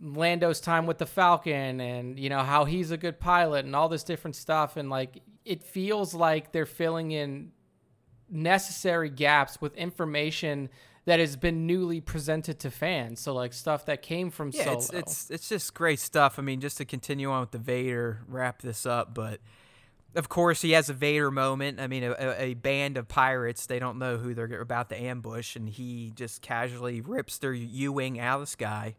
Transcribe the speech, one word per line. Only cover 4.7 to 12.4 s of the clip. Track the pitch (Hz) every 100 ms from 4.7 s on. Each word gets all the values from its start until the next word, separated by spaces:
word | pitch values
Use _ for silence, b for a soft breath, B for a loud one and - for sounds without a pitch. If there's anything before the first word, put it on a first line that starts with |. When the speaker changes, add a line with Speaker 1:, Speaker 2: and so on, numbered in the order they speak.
| 160
Speaker 1:
And, | 139
like, | 131 131 - - -
it | 226 170
feels | - 190 196 214 196
like | 170 165 156 151
they're | 165 151
filling | - 165 165 160
in | 156 143 139 - _ _ _ _ _ _ _ -
necessary | 160 160 190 - - 185 170 156
gaps | 135 147 147 135 -
with | 147 -
information | 175 - 160 147 151 156 156 143 135 b b b
that | - 165
has | 156 135
been | 170 165 165
newly | 185 175 165
presented | 156 160 143 160